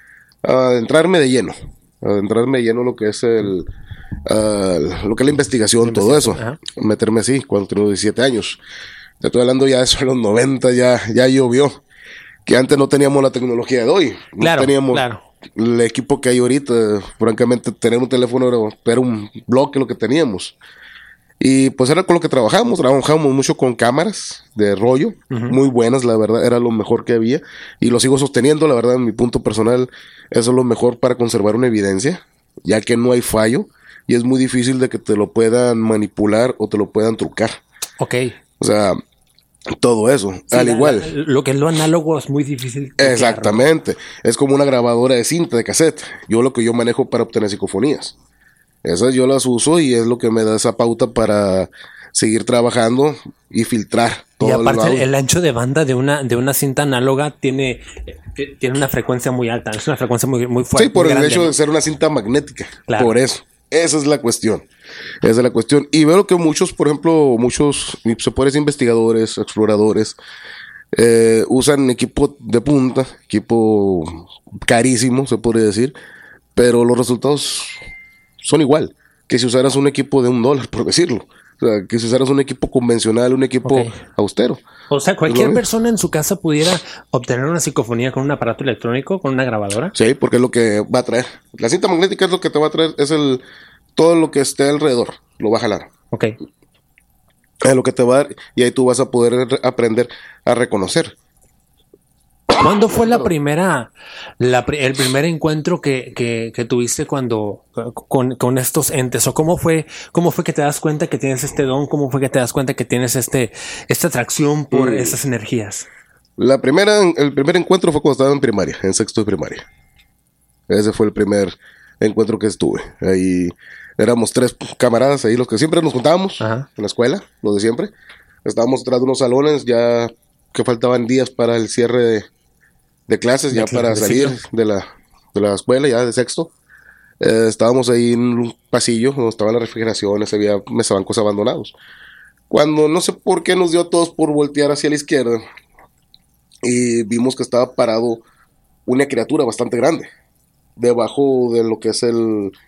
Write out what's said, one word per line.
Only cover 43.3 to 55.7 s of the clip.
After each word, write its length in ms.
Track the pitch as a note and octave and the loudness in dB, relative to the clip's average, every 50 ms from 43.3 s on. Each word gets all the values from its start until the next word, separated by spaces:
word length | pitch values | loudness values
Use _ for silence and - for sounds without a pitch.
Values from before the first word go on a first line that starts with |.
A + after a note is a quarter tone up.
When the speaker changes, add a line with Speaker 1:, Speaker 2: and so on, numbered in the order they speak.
| A2+ - G#2+ G#2+ G#2 A2+ C3 D#3 E3 D3+ - - F2 - - - - - - | 0 0 -2 0 2 4 4 4 2 2 0 -6 -8 -8 -10 -20 -12 -4 -2
Speaker 1:
Es 120 | A#2+ A#2 | -2 0
como 200 | - C#3+ C3+ C#3 | 2 2 2 2
una 100 | C#3 C#3+ | 2 2
grabadora 500 | C#3 C3 B2 A#2+ A#2+ A#2 A#2 B2 C3 C3 | 2 2 0 2 2 2 2 2 2 2
de 80 | A#2+ A2+ | 2 0
cinta, 320 | - D3+ E3+ E3+ - - | -2 -2 -2 -2 0 0
de 60 | A#2 G#2+ | -2 -2
cassette. 380 | G2+ G2+ - E3 D#3 D3+ - - - - - - | 0 0 2 2 0 0 -4 -14 -18 -18 -14 -6
Yo 140 | - G#2+ A2+ | -2 0 2
lo 100 | B2 C3+ - | 2 0 0
que 100 | A#2+ A2+ | 0 0
yo 100 | A#2 A#2 | 0 0
manejo 360 | A#2 A#2 A#2+ A#2 - C3 - | 0 0 0 0 -2 -2 -2
para 140 | - A#2 A2+ | 0 -2 -2
obtener 260 | - - A2+ G#2 G2+ | 0 -2 -2 -2 -2
psicofonías. 680 | G2+ G2 G2+ F#2 - G2 A#2+ D3+ C#3 - - - - _ _ _ _ _ _ _ _ _ _ _ _ _ - | -4 -6 -6 -4 -2 0 0 0 0 -2 -8 -16 -18 _ _ _ _ _ _ _ _ _ _ _ _ _ -6
Esas 300 | - E2+ F2 A#2 C3 C3 | -4 -2 0 2 2 2
yo 140 | B2+ B2+ | 2 2
las 180 | C3 C#3 C3 B2 | 2 2 0 0
uso 340 | B2+ B2 A2+ - C#3+ E3 F3 | 0 -2 0 0 2 2 2
y 120 | D#3 C3 A#2+ | 2 2 2
es 120 | A#2 A2+ | 2 2
lo 100 | A#2 B2 | 0 -2
que 140 | A#2+ - A2+ | 0 0 0
me 120 | A2 A2+ A2 | 0 0 0
da 100 | A2 A2 | 0 0
esa 220 | G#2 - A#2+ - | 0 -2 -2 -2
pauta 300 | - A#2 A#2 A2+ A2+ B2+ | 0 0 0 0 0 -2
para 600 | A2+ - A#2 A2 G#2 G#2 G#2 G2+ G2 F#2 F#2+ F2 - - - - - - - - - - | -2 0 -2 0 0 2 0 2 0 0 -2 -2 -4 -8 -20 -20 -20 -20 -20 -18 -8 -4
seguir 320 | - - A2 G#2+ A2 G2 | -2 0 0 0 0 0
trabajando 680 | - B2 A#2+ A#2+ A#2+ A2+ A#2+ A2+ A#2 B2 C3 C#3+ D3+ C#3 - - - - _ _ _ | 0 0 2 2 2 2 2 0 2 2 2 2 0 0 -4 -14 -20 -20 _ _ _
y 160 | - A2 A2+ | -4 -4 -2
filtrar 580 | - B2 A2 G2 - - A2 A#2 A2+ G2 - - _ _ | -2 -2 -4 -4 -2 0 0 0 0 -2 -6 -14 _ _
todo 120 | - A2 A2+ | -2 0 0
Speaker 2:
Y 40 | B2 | 2
aparte, 280 | A#2 A2+ C3+ C3+ A2+ G#2+ | 2 2 2 2 2 2
Speaker 1:
el 40 | |
Speaker 2:
el, 40 | A2 C3 | 2 2
Speaker 1:
audio. 100 | C3 C3+ | 2 0
Speaker 2:
el 120 | C3 C3+ | 0 0
ancho 260 | C#3 C3+ B2+ - F3 | 0 0 0 0 0
de 100 | F3 D3+ | 0 0
banda 320 | A#2+ A#2 A#2+ B2+ | 0 0 -2 -2